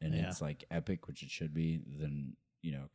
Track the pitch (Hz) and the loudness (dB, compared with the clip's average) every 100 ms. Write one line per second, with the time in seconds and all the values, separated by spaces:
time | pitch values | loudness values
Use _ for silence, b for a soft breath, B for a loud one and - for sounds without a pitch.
0 | 80 - 92 87 76 - - 85 - 87 | 2 4 2 0 -2 -2 -2 -2 2 0
1 | - - 69 - 82 78 80 82 - 71 | -2 -10 -8 -4 0 2 4 2 -2 -4
2 | 76 71 65 - _ _ 82 69 71 | -2 -2 -4 -8 _ _ -4 -2 -4